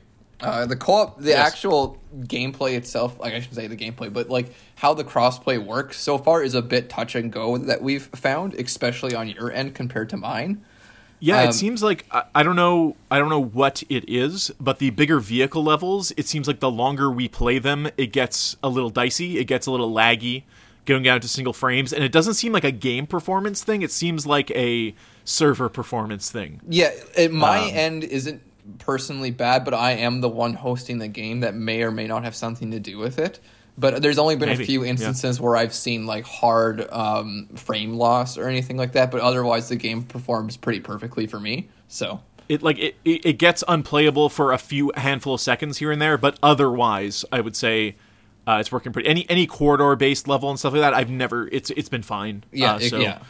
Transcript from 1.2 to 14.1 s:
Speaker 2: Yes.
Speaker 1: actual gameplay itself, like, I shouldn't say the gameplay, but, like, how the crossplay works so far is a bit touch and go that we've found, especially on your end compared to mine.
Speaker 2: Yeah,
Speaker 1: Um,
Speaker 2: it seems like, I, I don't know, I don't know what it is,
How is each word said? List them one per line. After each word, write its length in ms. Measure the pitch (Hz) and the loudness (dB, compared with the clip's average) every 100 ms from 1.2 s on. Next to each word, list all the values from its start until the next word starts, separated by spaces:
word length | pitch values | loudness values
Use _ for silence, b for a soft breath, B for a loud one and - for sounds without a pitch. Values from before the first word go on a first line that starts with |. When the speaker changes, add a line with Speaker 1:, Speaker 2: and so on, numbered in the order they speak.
| 143 | 4
Speaker 2:
Yes. 220 | 143 147 | 6 4
Speaker 1:
actual 440 | - 196 151 135 - - 139 | 2 2 2 2 -4 -16 -14
gameplay 560 | 123 123 127 131 135 123 | -8 -4 -4 -4 -2 -2
itself, 420 | 123 117 123 123 | -4 -4 -4 -4
like, 140 | 117 | -8
I 80 | 117 | -8
shouldn't 140 | 123 120 | -10 -10
say 120 | 110 | -10
the 80 | 107 | -10
gameplay, 360 | 113 120 113 | -10 -10 -8
but, 180 | 110 117 | -6 -4
like, 240 | 127 123 B B - | -4 -4 B B 0
how 180 | 143 | 2
the 100 | 151 | 2
crossplay 580 | 127 - 123 127 - 123 | -2 2 2 2 -2 -2
works 380 | 101 120 135 - | -2 -6 -6 -6
so 180 | - 139 | -2 2
far 240 | 135 165 | 4 4
is 140 | 135 123 | 2 -2
a 60 | |
bit 260 | 120 123 120 | 0 -2 -2
touch 260 | - 120 | -6 -6
and 160 | 123 113 | -4 -6
go 280 | 107 113 123 | -4 -2 -2
that 240 | 135 113 | 0 -2
we've 220 | 131 139 - 123 | 0 -4 -6 -4
found, 380 | 135 143 196 | -2 0 -2
especially 600 | - 123 - 120 127 131 | -6 -6 -2 -2 -2 -4
on 140 | 117 113 | -4 -6
your 240 | 101 120 | -8 -6
end 240 | - 135 131 | -4 -6 -6
compared 340 | 123 113 107 | -6 -4 -6
to 60 | - | -6
mine. 440 | 110 117 156 208 B B B B B B | -6 -4 -4 -6 B B B B B B
Speaker 2:
Yeah, 220 | 156 185 | 2 4
Speaker 1:
Um, 80 | 120 | 4
Speaker 2:
it 40 | |
seems 300 | 117 208 240 | 2 0 0
like, 220 | 214 185 - | 0 0 -2
I, 140 | 123 - 147 | -4 2 2
I 80 | |
don't 120 | 156 175 | 4 4
know, 400 | 175 175 160 - _ | 6 6 4 0 _
I 80 | 139 | 2
don't 80 | 147 | 2
know 160 | 156 | 2
what 400 | 127 113 139 135 - | 0 2 2 2 -4
it 180 | 131 | -4
is, 420 | - | -2